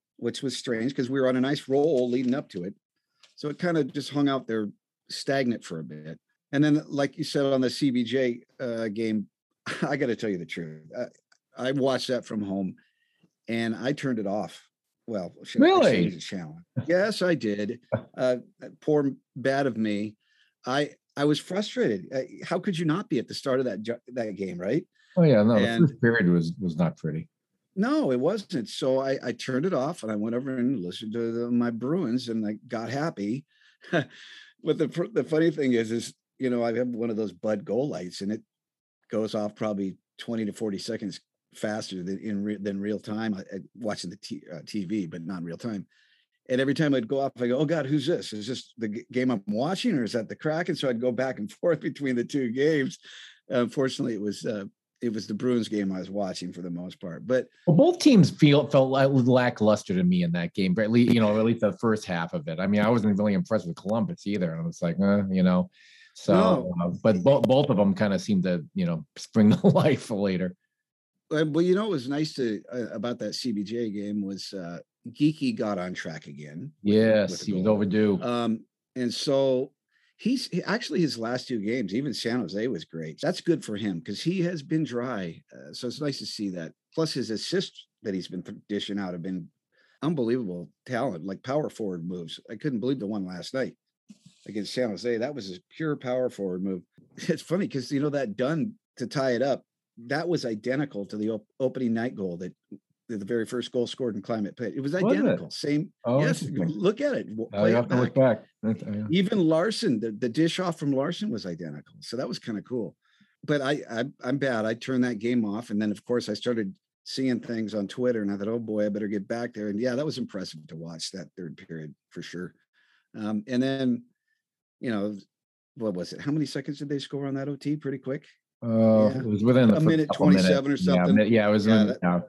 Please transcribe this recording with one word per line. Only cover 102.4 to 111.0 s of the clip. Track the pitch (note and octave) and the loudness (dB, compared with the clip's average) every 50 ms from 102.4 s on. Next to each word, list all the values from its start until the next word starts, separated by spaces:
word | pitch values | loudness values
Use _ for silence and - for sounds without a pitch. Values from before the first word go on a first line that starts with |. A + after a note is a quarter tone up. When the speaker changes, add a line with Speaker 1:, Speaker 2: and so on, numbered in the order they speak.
| F#2 F2+ - _ _ _ - - _ _ _ _ _ - | -8 -12 -12 _ _ _ -20 -20 _ _ _ _ _ -10
Speaker 1:
the, | A2+ G2+ | -10 -8
the | G2 | -4
very | G#2 A#2+ A#2 A2 | -4 -2 -2 -2
first | - B2+ A#2+ A2+ - | -4 -4 -6 -6 -4
goal | - B2 A#2 A2+ | -2 -2 -2 -2
scored | - - C3 A#2 G2 | -4 -6 -6 -6 -6
in | G2+ | -6
Climate | - - A#2 A2 G2+ - - | -6 -4 -4 -4 -4 -6 -6
Pit. | - A#2+ G2 - | -6 -8 -6 -6
It | - | -6
was | C3 C#3+ E3 | -4 -4 -2
Speaker 2:
Was | F#3 F#3 | 0 2
it? | A3+ - - | 2 4 4
Speaker 1:
identical. | B3+ C4 F3+ F3 E3+ - | 4 2 2 0 -2 -8
Same. | - - - D3 D3 D3+ - - - _ - | -10 -6 -2 0 0 0 -2 -4 -8 _ -2
Speaker 2:
Oh, | A#2 B2 C#3 | 2 2 4
Speaker 1:
Yes. | E3+ B3+ - - E3+ | 4 4 2 0 -2
Speaker 2:
interesting. | - - - E2+ - | -4 -2 -2 -2 -2
Speaker 1:
Look | D#3 G3+ - G3 A3+ - | -2 0 0 0 0 2
at | C#4+ D4 B3+ | -2 -2 -2
it. | A2+ G2 - | -2 -4 -6
W-, | G#2+ A2 - - | -6 -8 -8 -4
Speaker 2:
Oh, | - G2+ | 0 2
Speaker 1:
play | G#2 A2+ | 4 4
Speaker 2:
you | A2+ | 4
Speaker 1:
it | A#2+ | 4
Speaker 2:
have | A#2+ - | 2 2
to | B2 | 2
look | B2 B2 - - | 2 2 2 4
Speaker 1:
back. | C3+ C3+ - - - | 4 4 4 4 2
Speaker 2:
back. | - _ _ _ | -4 _ _ _
That's, | - A2 A2 - - | -2 -2 -2 -2 -4
oh, | G#2 G#2 | -6 -6
yeah. | G#2 G#2+ A2 | -6 -2 0
Speaker 1:
Even | D#3+ F#3+ F#3 G3+ A#3 G3 | 2 2 2 2 2 2
Larson, | E3 D#3+ D#3+ D#3+ F3+ A3+ G#3+ - A#3 F3 A#2+ G#2 | 4 4 4 4 2 0 0 0 0 0 0 0
the, | A2+ A2+ | -2 -4
the | G#2 G#2+ B2+ A#2+ | -4 -4 -4 -2
dish | A#2 D3+ E3 E3+ - - | 2 2 2 2 2 0
off | F#3 F3 E3 - | -2 -2 -4 -2
from | D3+ C#3+ C3+ | -2 0 0
Larson | C3 | 0